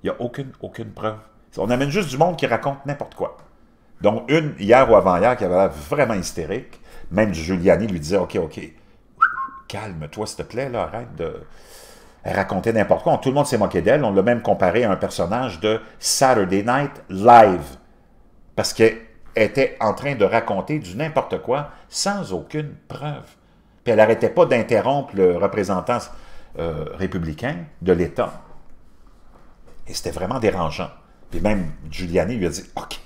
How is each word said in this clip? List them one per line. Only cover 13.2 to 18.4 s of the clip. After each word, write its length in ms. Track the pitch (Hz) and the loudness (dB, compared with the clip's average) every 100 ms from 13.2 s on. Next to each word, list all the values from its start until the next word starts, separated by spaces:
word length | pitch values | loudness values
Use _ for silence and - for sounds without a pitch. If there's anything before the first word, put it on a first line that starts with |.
Tout 60 | 135 | 2
le 80 | 139 | 0
monde 100 | 139 | 0
s'est 100 | 117 | 0
moqué 260 | 95 - | 0 0
d'elle. 220 | 87 143 | 2 2
On 80 | 123 | 4
l'a 100 | 98 | 2
même 200 | 101 120 | 2 0
comparé 400 | 110 98 92 98 | 0 2 2 2
à 60 | 120 | 0
un 60 | 92 | 0
personnage 640 | 95 - 87 117 127 82 | -2 -4 -2 -2 -4 -2
de 200 | 107 110 - - | -2 -2 -4 -10
Saturday 640 | - - 131 120 92 98 | -4 2 4 4 2 0
Night 380 | 107 131 143 - - | 0 0 -2 -8 -12
Live. 680 | 95 110 120 107 87 71 - _ _ _ - - _ | 2 10 12 10 6 -6 -16 _ _ _ -20 -20 _